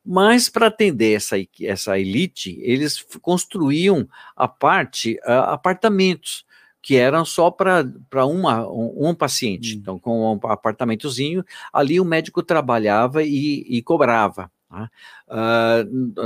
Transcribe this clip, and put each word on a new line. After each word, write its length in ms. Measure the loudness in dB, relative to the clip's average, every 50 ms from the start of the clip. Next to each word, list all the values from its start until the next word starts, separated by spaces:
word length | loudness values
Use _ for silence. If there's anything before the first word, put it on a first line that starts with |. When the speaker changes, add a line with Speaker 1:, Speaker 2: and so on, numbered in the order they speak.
| _
Speaker 1:
mas 460 | -2 0 2 4 4 4 4 2 0
pra 180 | 0 2 2 2
atender 460 | 2 2 0 0 2 2 2 2 2
essa 240 | 0 0 -2 -4 -4
equi-, 300 | -4 -6 _ _ -6 -6
essa 320 | -6 -6 -4 -2 -2 -2
elite, 600 | 0 0 0 -2 -2 -2 -4 -10 -12 -12 -12 -8
eles 360 | -2 -2 0 0 0 -2 -4 -6
f-, 220 | -10 -16 -20 -8
construíam 880 | -2 0 0 0 -2 -4 -4 -2 0 0 2 2 2 2 2 2 0 -4 -10 -18 -20 -20 -4
a 120 | -4 -4 -4
parte, 720 | -2 _ 2 2 2 2 0 -2 -6 -6 -4 -4 -4 -4 0
ah, 300 | 2 2 2 2 2 -2
apartamentos, 920 | -2 0 -2 -2 2 2 2 2 4 2 2 0 -2 -6 -12 -12 -12 -14 _ _ _ _ _ _ _
que 140 | -2 2 4
eram 280 | 4 4 4 4 2 0
só 280 | 0 0 2 2 2
pra, 340 | 2 2 0 2 2 2 2 -2 -6 -12 -20 _
pra 160 | 0 0 0
uma, 420 | 2 0 0 0 0 0 0 -2 -4
um, 420 | -6 -6 -6 -6 -4 -2 -2 -2
um 60 | 0
paciente. 600 | 0 -2 -2 -2 -2 -2 -2 -4 -4 -6 -8 -10
Speaker 2:
Hum. 40 | -8
Speaker 1:
Então, 200 | -10 -10 -10 -8
com 340 | -4 -4 -2 0 0 0 -2
um 60 | -2 -2 -4
apartamentozinho, 1000 | -4 -2 -2 -4 -4 -2 -2 -4 -4 -4 -4 -8 -6 -4 -6 -4 -4 -6 -8 -8 -14 -20 -20 -4
ali 280 | -2 0 0 2 2 2
o 60 | 2
médico 360 | 2 0 -2 -2 -2 -6 -6
trabalhava 800 | -2 0 0 0 2 2 0 0 2 2 2 2 2 2 0 -2
e, 420 | -2 0 -2 -2 -2 -2 -4 -4 -4 -4
e 140 | -4 -4 -2
cobrava, 680 | 0 0 2 2 2 2 2 2 0 -2 -6 -14 -16 _ _ _ _
né? 200 | -14 -12 -12 -14 -14 _ -20 -20 -20 -20 _ _ -6
Ah, 520 | -4 -2 0 2 2 2 4 2 2 2 0 -4 -4 -4 -4 -4 -4 -4